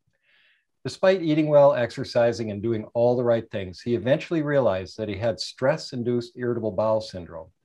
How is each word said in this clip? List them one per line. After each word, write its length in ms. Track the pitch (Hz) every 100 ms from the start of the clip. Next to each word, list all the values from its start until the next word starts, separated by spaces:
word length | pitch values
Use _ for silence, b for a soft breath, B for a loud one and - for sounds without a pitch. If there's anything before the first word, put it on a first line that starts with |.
| _ _ _ _ _ _ _ _
Despite 380 | 131 - 190 190
eating 260 | 165 151 151
well, 240 | 147 143
exercising, 800 | 127 117 - - 120 120 110 110
and 120 | 101
doing 220 | 113 110 107
all 240 | 120 120 123
the 80 |
right 260 | 120 117 110
things, 300 | 104 92 -
he 140 | 120
eventually 480 | 117 113 160 - 165
realized 560 | 147 143 113 92 92 -
that 100 | 107
he 80 | 95
had 240 | 113 110
stress-induced 960 | - - 131 156 - 127 113 120 120 127
irritable 360 | 120 110 107
bowel 280 | 95 110 110
syndrome, 480 | - 92 82 82 82 _